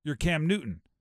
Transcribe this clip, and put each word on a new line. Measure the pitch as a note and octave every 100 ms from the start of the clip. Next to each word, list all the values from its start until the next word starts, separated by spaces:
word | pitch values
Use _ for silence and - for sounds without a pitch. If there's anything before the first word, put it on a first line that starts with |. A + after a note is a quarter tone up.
you're | D3 C3+
Cam | F3 D#3+ D#3+
Newton, | G3+ A#2+ E2 - _